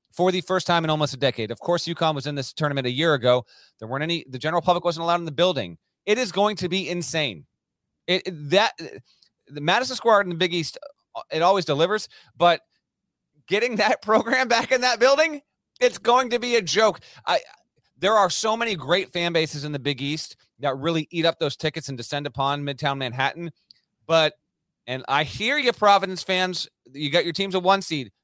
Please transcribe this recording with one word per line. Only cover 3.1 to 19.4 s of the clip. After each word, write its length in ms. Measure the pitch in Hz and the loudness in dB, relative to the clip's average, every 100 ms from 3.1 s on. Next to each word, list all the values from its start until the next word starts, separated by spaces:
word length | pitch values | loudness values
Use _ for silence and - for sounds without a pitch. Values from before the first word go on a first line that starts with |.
ago. 320 | 139 123 123 - - _ _ | 4 4 4 0 -14 _ _
There 100 | 110 | -10
weren't 140 | 135 | -6
any, 240 | 156 170 135 | -4 -6 -8
the 100 | 123 | -8
general 240 | 156 170 | -4 0
public 200 | 165 175 | 0 0
wasn't 200 | 175 160 | 0 -2
allowed 160 | 170 175 | 0 -2
in 60 | |
the 60 | 165 | -2
building. 460 | 147 180 143 90 82 _ _ 196 | 0 2 0 -6 -12 _ _ -2
It 100 | 220 | 0
is 140 | 220 | 0
going 240 | 170 208 | 0 0
to 140 | 196 180 | 0 -4
be 200 | 190 151 | -2 -2
insane. 560 | 175 156 160 139 82 - _ _ _ _ _ - | -4 -4 -2 -4 -6 -16 _ _ _ _ _ -4
It, 200 | 180 - | -4 -4
it, 220 | 160 143 | -10 0
that, 220 | 190 226 - 165 101 - _ _ _ _ | 2 2 -2 -14 -14 -20 _ _ _ _
the 140 | 143 | -4
Madison 340 | 151 220 254 | 0 0 0
Square 200 | 247 233 | -2 4
Garden, 160 | 202 185 | 4 4
the 60 | 165 | -2
Big 180 | 180 | -2
East, 240 | 170 147 - - _ _ | -2 -4 -10 -18 _ _
uh, 60 | - - | -16 -6
it 120 | 160 | 2
always 220 | 175 196 | 4 4
delivers, 440 | 160 143 180 214 - - _ | 2 0 2 0 -6 -18 _
but 260 | - 175 165 _ _ _ _ _ _ _ _ - | 2 4 4 _ _ _ _ _ _ _ _ -4
getting 280 | 202 247 | -2 0
that 260 | 220 214 240 | 2 2 2
<laughs> 0 | |
program 460 | 208 220 226 254 247 | 2 2 2 0 2
back 240 | 233 233 | 0 2
in 100 | 254 | 2
that 180 | 254 233 | 2 4
building, 420 | 254 277 320 294 - _ _ - | 4 4 2 -2 -14 _ _ 0
it's 200 | 247 - | 0 2
going 320 | 233 247 247 | 4 4 2
to 80 | 233 | -2
be 160 | 240 | 0
a 80 | 233 | 0
joke. 360 | 170 196 220 165 - - - | 2 2 2 0 -10 -8 -2
I, 140 | - - - _ _ _ _ | -2 -2 -16 _ _ _ _
there 160 | 185 | 2
are 140 | 220 180 | 4 4
so 260 | - 220 226 | 2 -2 0
many 180 | 233 | -2
great 380 | 175 131 185 - | -4 0 -2 -2
fan 200 | 175 170 | -4 0
bases 320 | 170 | 0